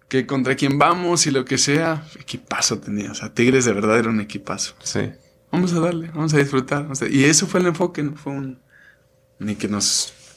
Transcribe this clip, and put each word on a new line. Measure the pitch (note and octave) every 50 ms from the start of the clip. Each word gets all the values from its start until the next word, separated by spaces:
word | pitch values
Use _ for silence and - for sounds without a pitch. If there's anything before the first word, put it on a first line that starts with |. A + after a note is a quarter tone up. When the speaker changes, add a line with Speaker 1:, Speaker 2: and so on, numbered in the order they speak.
| _ _
Speaker 1:
Que | B2+ C3 B2+
contra | - C#3+ C#3 B2 B2+ C3+
quién | - C#3+ C#3 C#3 D3
vamos | C#3+ E3 E3+ F3+ F3+ E3+ F3 E3 -
y | D#3
lo | C3+ C3+ B2
que | - C3+ B2+
sea. | - C#3+ C#3+ D#3 E3 E3 D#3+ D#3 - - - -
Equipazo | - - - D3 - - - - - - A#2 G2
tenía, | - - G#2 G#2 G2+ -
o | -
sea, | - A2 G#2+ -
Tigres | - A#2+ B2+ C3 C3 B2
de | A#2
verdad | G2+ G2+ G#2 G#2+ A2 A#2+
era | A2+ A2+
un | A2+ G#2+
equipazo. | G2+ - - G2 - - F#2+ G2 - - - -
Speaker 2:
Sí. | - - - G#2+ G2+ G2+ - - _ _ _ _ _ _
Speaker 1:
Vamos | - F3+ F3+ F3+
a | E3+ E3
darle, | D#3+ F3 F3 E3 E3 E3
vamos | D#3+ D3+ D#3 D#3+ D#3
a | D3
disfrutar, | C#3+ C#3 C#3+ C3+ B2+ - D3 C#3+
vamos | D3 D#3 C3+ C3
a-, | - -
y | - C#3 C3+
eso | D3 E3 - G3
fue | D#3+ - F3+
el | F3+
enfoque, | F3 D#3+ - F3+ F3 F3 D#3+
no | D3+ C#3+ D3+
fue | - - C#3+
un, | C#3 C#3 C3+ C3+ B2+ - _ _ _ - - - _ _ _ _ _ _ _ _ _ _
ni | F#2+ G#2+ G2+
que | - - G2
nos, | G#2 G2+ G2+ - - - - - - - - - -